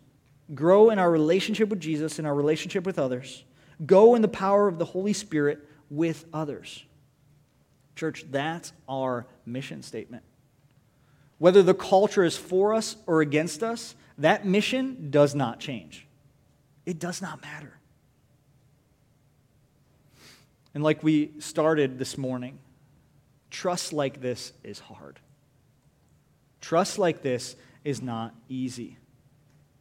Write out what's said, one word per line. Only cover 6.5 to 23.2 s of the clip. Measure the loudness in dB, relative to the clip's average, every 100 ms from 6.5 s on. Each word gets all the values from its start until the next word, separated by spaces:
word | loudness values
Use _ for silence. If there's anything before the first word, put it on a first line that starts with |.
| -8 -14 -20 -20 _ _ _ _ _ _ _ _ _ _ -10
Church, | -8 -8 -8
that's | -6 -6 -8 -14 -18 -10
our | -6 -4 -4 -8 _ -12
mission | -12 -10 -14
statement. | -14 -14 -14 -18 -20 _ _ _ _ _ _ _ _ _ _ 2
Whether | 6 8
the | 8
culture | 4 4 4 4 2
is | 0 -2
for | -4 0 2
us | 0 -4 -8 0
or | 2
against | 2 0 -2 -4
us, | -6 -6 -12 -20 _ 0
that | 2 2
mission | 2 0 0 -2 -4 -8 0
does | 4 4
not | 2 -4 -6
change. | -10 -12 -14 -20 -20 _ _ _ _ _ _ _
It | -10 -8
does | -8 -8
not | -10 -14
matter. | -16 -16 -18 -20 _ _ _ _ _ _ _ _ _ _ _ _ _ _ _ _ _ _ _ _ _ _ _ _ -20 -20 _ _ _
And | -2
like | 0 2
we | 2 2 0 -8
started | -8 0 2 2 0 -2
this | -10 -8
morning, | -8 -8 -10 -16 _ _ _ _ _ _